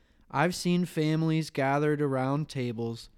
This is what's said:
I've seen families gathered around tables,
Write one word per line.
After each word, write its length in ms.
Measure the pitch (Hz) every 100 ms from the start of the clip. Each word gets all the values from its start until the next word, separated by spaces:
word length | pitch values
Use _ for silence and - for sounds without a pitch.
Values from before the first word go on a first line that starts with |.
| _ _ _
I've 240 | 131 170
seen 300 | 180 175 175
families 640 | 175 160 156 160 160 160 151
gathered 520 | - 135 143 151 147
around 460 | 143 131 131 143 151
tables, 580 | 139 123 113 117 113 -